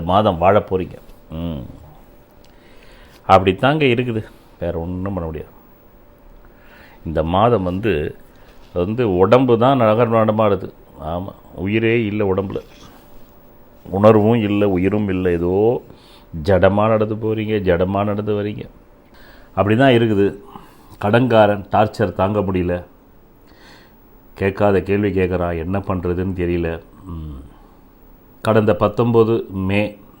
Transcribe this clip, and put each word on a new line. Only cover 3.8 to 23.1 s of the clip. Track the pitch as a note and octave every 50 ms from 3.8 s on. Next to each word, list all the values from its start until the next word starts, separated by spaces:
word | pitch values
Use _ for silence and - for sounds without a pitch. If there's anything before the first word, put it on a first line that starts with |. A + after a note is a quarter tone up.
| D3 C3 A#2
இருக்குது, | A#2+ B2+ B2 A2+ G#2+ G2 - - - - - - -
வேற | F2 E2+ E2+ E2+ E2
ஒண்ணும் | F2 F2+ F#2 F#2 G2 G2+
பண்ண | F2+ E2 D#2+
முடியாது. | D#2 D2+ - - - - - - - - - - - - - - - - - - - - - - - - - - - - - - - - -
இந்த | E2+ D2+ D#2 D#2 D#2+ F2
மாதம் | F#2+ A2 B2 A#2+ G2 F#2 F2+
வந்து, | F2+ F#2+ G#2+ A2 F2+ D2 D2 - - - - - - - - - - - - - - F2
வந்து | F2+ G2 A2 B2 B2+ G#2+ F2+ F2+ F#2+
உடம்பு | G#2 A#2+ B2+ C#3 B2 A#2 G#2+ A#2
தான் | C3+ C#3 C3 A#2
நகர் | G#2+ G#2+ A2+ B2 A2+ A#2 A2+
நடமாடுது. | A2 A2 G#2+ G#2+ A2 G#2 G2 F#2+ - - - - - - - C#2+ D2
ஆமா, | D#2 E2+ F2+ F#2+ - - - - - -
உயிரே | - F2 G2 G#2 A2 A2+ A2+ A#2 A#2+ A2+
இல்ல | G2+ G2+ G#2+ G#2 F#2+ F#2
உடம்புல. | G2 G2 G2 G#2+ - - - - - - - - - - - - - - - - - - - - - - - - - - -
உணர்வும் | E2+ F#2+ G#2 A2 A2+ G#2+ G2+ A2 A#2+ A#2
இல்ல, | G#2 G2+ G2+ G2+ G2+ G#2
உயிரும் | F#2 F2+ F#2 G2 G2+ G#2+ G#2 G2
இல்ல. | F#2 F#2 F#2 F2+
ஏதோ | F2 E2+ E2+ F2 F#2 G2 G#2+ A#2 B2+ - - - - - - - - - - - - E2 D2
ஜடமா | F2 G2 F2+ F#2 F#2+ G2 G#2 G#2+
நடந்து | A2 A2+ G#2+ G#2+ G#2+ A2
போறீங்க, | G#2+ A2 A2 G#2+ A2 G#2+ G#2+ A2 G#2
ஜடமா | F#2+ F2+ F2 F2 F#2 F#2 G2 G2 G#2
நடந்து | G#2 G2+ G#2 G#2+ G#2+ G#2 G#2 G#2
வரீங்க. | G#2+ G#2 - - - - - - _ - - _ _ - - - - - - - - -
அப்படி | F#3+ G3 G3+ G#3+
தான் | A3+ C#4 C4+
இருக்குது. | A#3+ A3+ A3 A3 G#3+ G3 G3+ G3 - - - - - - - - - - - - - -
கடன்காரன் | - G#2 A2 A#2+ C3 A#2+ A2+ A2 G#2+ G#2 G#2 G2+ F#2 -
டார்ச்சர் | - G2 A2 G#2+ - - A2 F#2 F2+
தாங்க | - F#2 G2 G#2 G#2
முடியல. | F#2+ F#2+ F#2 F#2 F2+ F2 F2 F2 - - - _ _ _